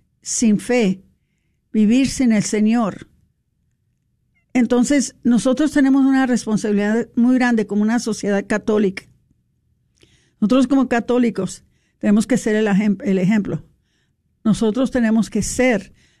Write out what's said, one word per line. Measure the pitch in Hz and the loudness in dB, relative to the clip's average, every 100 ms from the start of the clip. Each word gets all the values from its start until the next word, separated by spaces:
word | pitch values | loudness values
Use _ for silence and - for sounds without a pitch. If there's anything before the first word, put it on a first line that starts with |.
| _ _ | _ _
sin | - - 226 208 | -10 -2 0 0
fe, | - 247 202 190 _ _ _ _ _ _ _ | 0 0 0 -2 _ _ _ _ _ _ _
vivir | 220 208 247 262 | 0 2 2 0
sin | - 254 | 0 2
el | 214 | 2
Señor. | - 214 214 240 220 - - _ _ _ _ _ _ _ _ _ _ _ _ _ _ | 0 0 0 0 -2 -6 -18 _ _ _ _ _ _ _ _ _ _ _ _ _ _
Entonces, | 262 233 247 247 285 - - | -2 0 2 2 0 -2 -4
nosotros | 233 240 262 247 302 | 0 0 0 0 0
tenemos | 294 269 277 269 | 2 2 2 2
una | 269 262 | 2 0
responsabilidad | 240 - 214 214 202 208 220 233 - | -2 -2 -4 0 0 0 -2 -2 0
muy | 240 254 | 2 2
grande | 247 226 202 | 2 0 -2
como | 208 | -2
una | 214 233 | 0 -2
sociedad | 233 208 196 202 202 | -4 -6 -2 -4 -2
católica. | 208 214 214 202 190 - _ _ _ _ _ _ _ _ _ _ _ _ _ | -4 0 0 0 -4 -16 _ _ _ _ _ _ _ _ _ _ _ _ _
Nosotros | 208 254 247 | 0 2 2
como | 269 240 | 0 0
católicos | 240 240 247 240 190 185 - _ _ _ _ | -2 -2 0 0 -2 -8 -10 _ _ _ _
tenemos | 214 208 - | 0 0 2
que | 247 | -2
ser | 233 214 | 0 -2
el | 220 | 0
ejem-, | 196 208 196 | 0 0 -2
el | 208 190 | -2 0
ejemplo. | 185 220 - 160 - _ _ _ _ _ _ _ | 0 0 -2 -8 -12 _ _ _ _ _ _ _
Nosotros | 220 196 220 220 254 | -2 0 0 0 -2
tenemos | 254 226 220 202 | 0 0 0 0
que | 214 | -4
ser | - - 254 214 - _ _ _ | -4 0 0 0 -4 _ _ _